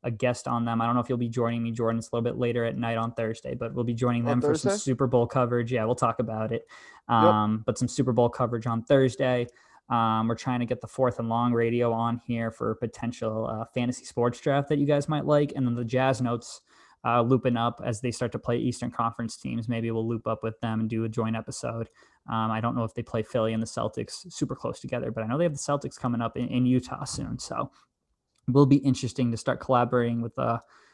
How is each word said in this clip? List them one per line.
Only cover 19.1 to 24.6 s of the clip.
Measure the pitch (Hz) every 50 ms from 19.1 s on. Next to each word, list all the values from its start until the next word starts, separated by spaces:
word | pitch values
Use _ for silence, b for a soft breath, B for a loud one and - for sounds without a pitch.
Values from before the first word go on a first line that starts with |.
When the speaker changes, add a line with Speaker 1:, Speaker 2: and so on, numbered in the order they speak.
| - - 117 110 -
Speaker 1:
teams. | - - 131 120 117 113
Maybe | 113 117 117 113 117
we'll | 113 113 113
loop | 113 117 113 -
up | 113 113 -
with | - 113 110 -
them | - 113 110 110
and | 110 110
do | 117 110 113
a | 113
joint | 110 120 113 110 113
episode. | 113 113 - - - - 120 113 113 113 - b b b b b b b -
Um, | 117 113 113 110
I | 110 110
don't | 110 120 120
know | 123 113
if | 110 -
they | - 117
play | - - 117 110
Philly | - - 120 110 113 113
and | 110
the | 113
Celtics | 110 - 120 113 107 - 120 113 - - - - 180
super | - - - - 131
close | -